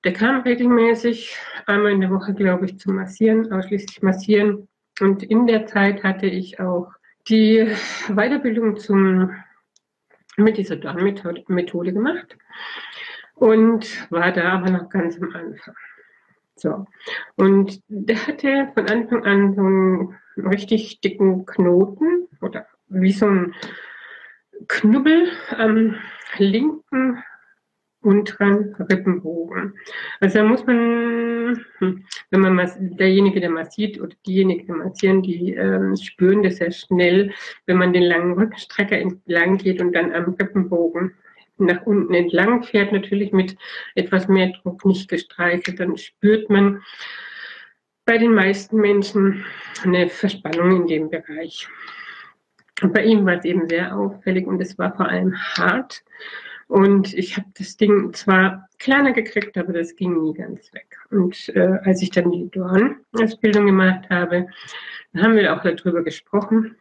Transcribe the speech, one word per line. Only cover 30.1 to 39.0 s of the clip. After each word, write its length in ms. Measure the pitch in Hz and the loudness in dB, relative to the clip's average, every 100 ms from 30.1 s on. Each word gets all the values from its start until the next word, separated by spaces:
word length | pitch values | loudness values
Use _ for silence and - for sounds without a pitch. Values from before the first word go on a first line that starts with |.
| - | 0
Also 180 | 196 214 | 2 4
da 40 | 214 | 4
muss 200 | 254 - | 2 2
man, 1000 | 240 233 233 233 233 233 233 233 240 - - | 2 2 0 -2 -2 -4 -4 -4 -4 -8 -4
hm, 260 | 185 185 - - - | -4 -4 -12 -20 0
wenn 100 | 190 | 2
man 160 | 190 185 | 4 4
mas-, 220 | 180 185 | 0 -4
derjenige, 600 | 185 - 190 190 196 196 | -10 0 4 6 4 2
der 80 | 175 | -2
massiert 500 | 165 160 - 214 - | -4 -6 -6 -6 -6
oder 160 | - _ - | -14 _ -4
diejenige, 400 | 190 190 170 - | 2 2 0 -4
der 100 | 165 | -8
massieren, 460 | 190 - 196 190 | -8 -2 2 2
die, 320 | 185 170 180 | 0 -4 -4
ähm, 420 | - 196 190 190 190 | -2 -2 0 0 -4
spüren 460 | - - 185 202 | -6 0 4 4
das 140 | 190 180 | 2 0
sehr 140 | 175 | -6
schnell, 600 | 180 - 180 175 185 196 - - - - | -6 -4 0 4 4 2 -6 -16 -14 0
wenn 120 | 185 | 2
man 140 | 180 | 4
den 120 | 180 | 4
langen 300 | 175 170 175 | 2 2 0
Rückenstrecker 640 | 180 220 - - - 202 | 0 -2 -2 -10 -4 -2
entlang 600 | 196 | -2